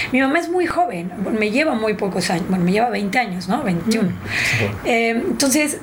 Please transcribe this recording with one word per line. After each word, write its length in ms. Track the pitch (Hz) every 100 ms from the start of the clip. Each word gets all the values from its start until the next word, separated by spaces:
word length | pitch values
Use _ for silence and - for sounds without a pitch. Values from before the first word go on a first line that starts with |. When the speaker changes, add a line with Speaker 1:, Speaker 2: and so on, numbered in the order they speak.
| -
Speaker 1:
Mi 80 | 254
mamá 180 | 269 320
es 100 | 330
muy 180 | 359 349
joven, 440 | 330 349 180 175 180 180 220
me 120 | 208
lleva 240 | 233 320
muy 200 | 240 214
pocos 360 | 214 202 185 175
años, 140 | 175 185
bueno, 160 | 190
me 80 | 175
lleva 160 | 202 240
veinte 280 | 202 202 254
años, 300 | 220 180 175
¿no? 140 | 247
Veintiuno. 480 | 254 170 220 220 185
Speaker 2:
Mm, 40 | 92 - - - 110
sí. 60 | 107 107
Speaker 1:
Eh, 260 | 349 233 226
entonces, 680 | 233 359 - 277 269 302 427